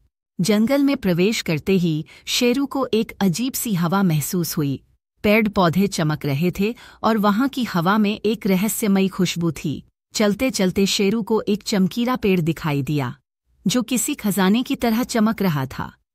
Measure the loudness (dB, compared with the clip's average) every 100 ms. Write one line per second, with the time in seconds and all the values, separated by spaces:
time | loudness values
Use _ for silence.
0 | _ _ _ -4 0 2 2 2 2 0
1 | 0 2 2 0 -2 -2 2 2 2 0
2 | -4 -12 -6 0 2 2 0 -2 -2 -2
3 | -2 0 0 0 -2 -4 -2 0 0 2
4 | 2 2 0 -2 -2 -2 -2 -2 _ _
5 | _ _ 2 2 2 2 2 2 0 0
6 | -2 -2 -2 -2 -2 -2 -4 -4 -14 -4
7 | 0 2 2 2 0 -2 -4 0 2 2
8 | 2 0 -2 -2 0 0 0 -2 2 2
9 | 2 0 -2 0 -2 -2 -6 -8 -10 _
10 | _ 0 0 2 -2 0 0 2 0 2
11 | 0 0 0 -2 0 -4 0 0 0 0
12 | -2 0 0 2 0 -2 -2 -2 -2 -2
13 | -4 -8 _ _ _ _ -2 0 0 -2
14 | -2 -4 -2 2 2 2 0 -2 0 0
15 | 0 0 0 0 0 0 -4 -8 -12 -14
16 | _